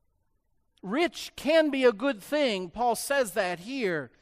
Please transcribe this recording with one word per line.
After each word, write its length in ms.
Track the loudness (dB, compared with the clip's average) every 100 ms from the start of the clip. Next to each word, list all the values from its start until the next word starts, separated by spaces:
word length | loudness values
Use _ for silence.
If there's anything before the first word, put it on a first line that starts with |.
| _ _ _ _ _ _ _ _
Rich 500 | -4 0 0 -2 -14 -6
can 340 | 2 4 4
be 140 | 4
a 80 | 4
good 300 | 4 -2 -2
thing. 480 | -4 0 0 0 -6
Paul 260 | -2 0 0
says 360 | 0 0 0
that 280 | 0 -2 -4
here. 500 | -8 -4 -2 -2 -6 _